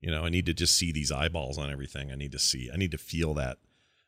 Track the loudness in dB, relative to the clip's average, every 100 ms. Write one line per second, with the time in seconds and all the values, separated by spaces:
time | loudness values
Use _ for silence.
0 | -4 -2 2 2 2 2 4 4 4 0
1 | 0 0 0 0 -4 -4 -4 -6 -8 -8
2 | -8 -6 -6 0 0 0 -2 0 0 0
3 | -4 0 2 2 -2 -4 _ _ _ _